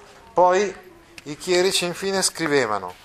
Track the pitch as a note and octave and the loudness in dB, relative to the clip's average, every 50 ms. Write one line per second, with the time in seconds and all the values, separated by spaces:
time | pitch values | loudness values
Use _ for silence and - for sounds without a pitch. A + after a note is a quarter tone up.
0 | - - - - - - - E3+ F3+ F3+ F3+ F#3+ G#3 F#3 - - - - - - | -20 -20 -20 -20 -20 -2 2 4 4 4 4 2 0 -2 -6 -10 -18 -20 -20 -20
1 | - - - - - C#3+ D3+ - - F#3 F3+ F3+ F3+ G3 F3+ - F3 F3 E3 - | -20 -20 -20 -16 -14 -12 -12 -8 -2 0 2 2 2 2 0 -2 -2 -4 -6 -6
2 | F#3+ G3 G3 F#3+ F3+ - - - E3 D3+ C#3+ C#3 B2 G#2+ G#2+ G2 F#2 F2+ - - | -4 -4 -2 -2 -2 -2 -2 -4 -2 0 2 2 2 0 -2 -4 -6 -8 -14 -16